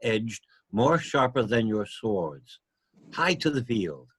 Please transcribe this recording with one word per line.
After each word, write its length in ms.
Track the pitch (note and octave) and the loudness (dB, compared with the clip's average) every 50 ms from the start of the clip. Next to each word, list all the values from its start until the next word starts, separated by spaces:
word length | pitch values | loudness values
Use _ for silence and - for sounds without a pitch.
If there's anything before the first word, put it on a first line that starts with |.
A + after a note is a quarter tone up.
edged, 440 | - A#2 A2 A2 A2+ A2+ G#2+ - _ _ _ _ _ _ | -2 0 0 0 -2 -4 -8 -12 _ _ _ _ _ _
more 260 | - G#2+ B2 C#3+ E3+ E3 | 0 2 4 4 4 2
sharper 440 | E3 - - C#3 C3 B2+ B2+ C3+ | 0 0 2 2 2 2 2 0
than 240 | A2+ G2+ A#2 A#2 A2+ | 0 2 2 2 2
your 200 | A2 G#2+ G#2+ G#2 | 2 0 -2 -2
swords. 760 | - - - - A2 G#2 F#2+ E2+ D2+ D2 C2+ - - - - _ _ _ _ _ _ _ _ - - | -4 -8 -6 -4 -2 -2 0 -2 -4 -6 -10 -16 -20 -20 -20 _ _ _ _ _ _ _ _ -20 -10
Hie 220 | - D#3 E3 F3+ F3+ | -4 -2 0 0 0
to 160 | B2 - D#3 | 2 0 0
the 140 | D3 C3 A#2+ | 0 0 -2
field. 440 | A#2+ A#2+ A2 F#2 E2 D2 - - _ _ | -2 -2 -2 -2 -2 -6 -8 -14 _ _